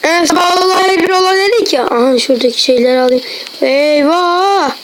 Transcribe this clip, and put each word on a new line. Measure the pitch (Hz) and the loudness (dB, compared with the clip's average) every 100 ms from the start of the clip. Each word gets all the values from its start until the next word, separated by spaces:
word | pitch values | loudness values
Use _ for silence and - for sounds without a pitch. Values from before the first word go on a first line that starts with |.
Ee, | 294 339 320 | 0 0 0
sabah | 320 359 359 370 370 | 0 2 2 0 0
hayrola | 381 381 370 381 370 381 | 0 0 0 0 2 2
dedi | 392 466 | 2 0
ki. | - 277 | 0 -2
Aha, | 240 240 247 254 | -2 0 0 0
şuradaki | - 254 247 233 | 0 0 0 -2
şeyleri | - 254 247 254 | 0 2 2 2
alayım. | 254 254 - - - - | 2 0 -4 -14 -16 -4
Eyvah! | 262 269 294 294 285 339 349 349 381 392 285 - | -2 0 2 2 2 0 0 0 0 0 -2 -4